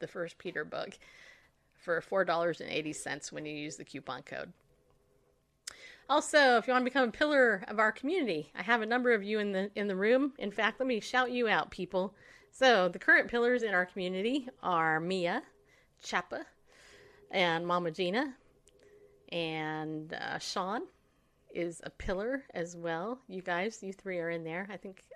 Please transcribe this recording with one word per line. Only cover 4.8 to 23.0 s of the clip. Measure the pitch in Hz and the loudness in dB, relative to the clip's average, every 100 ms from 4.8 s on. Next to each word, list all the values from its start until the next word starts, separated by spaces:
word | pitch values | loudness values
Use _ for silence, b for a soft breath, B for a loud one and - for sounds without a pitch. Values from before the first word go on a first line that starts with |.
| _ _ _ _ _ _ _ _ - B B B B | _ _ _ _ _ _ _ _ -20 B B B B
Also, | 302 - 302 269 240 | 2 4 6 8 6
if | 233 | 4
you | |
wanna | 254 | 2
become | 247 277 240 | 2 2 2
a | |
pillar | - 302 285 240 190 - | 2 2 6 6 4 -2
of | 214 | 2
our | 214 | 2
community, | 214 269 370 247 156 - - | 2 -2 0 0 -2 -4 -8
I | |
have | 180 233 | 0 0
a | 220 | 2
number | 247 247 | 2 4
of | 220 | 2
you | 202 214 | 2 -2
in | 208 | 0
the, | 190 202 214 | 0 -2 -2
in | 208 | -2
the | |
room. | 185 208 254 277 - | 0 4 4 2 -2
In | 208 | -6
fact, | 202 214 - | 0 0 0
let | 262 | -2
me | 220 | -2
shout | - 254 247 | 0 0 2
you | 247 226 | 0 2
out, | 175 - | 2 0
people. | - 180 185 190 b b b b | -6 -4 -2 -2 b b b b
So, | - 262 220 180 | 4 6 8 6
the | 180 | 2
current | - 330 - | 4 4 4
pillars | 240 240 247 | 2 2 2
in | 220 | 2
our | 185 180 | 2 0
community | 202 180 185 220 285 247 - | -2 -4 -2 -2 -2 -4 -6
are | - 170 160 156 | 0 2 4 2
Mia, | 170 190 170 233 - _ b b b _ | 0 0 0 -2 -6 _ b b b _
Chappa, | - 190 - 240 320 _ b b b b b b - | -4 -4 -4 -10 -10 _ b b b b b b -6
and | 190 175 165 | 0 2 2
Mama | 175 175 170 | 0 0 0
Gina, | 156 180 214 294 - _ _ _ _ b b b b - | -2 -2 0 -2 -8 _ _ _ _ b b b b -10
and, | 170 160 156 156 156 156 156 156 | -6 -4 -4 -4 -6 -6 -8 -8
uh, | - - - | -10 -8 -8
Sean | - 208 185 233 370 _ _ _ _ _ _ | -6 -6 -4 -4 -8 _ _ _ _ _ _
is | - 170 165 | -6 -6 -6
a | - | -14
pillar | - - 190 226 269 - | -8 -6 -4 -4 -6 -8
as | - 170 175 | -8 -8 -8
well. | 170 165 | -6 -4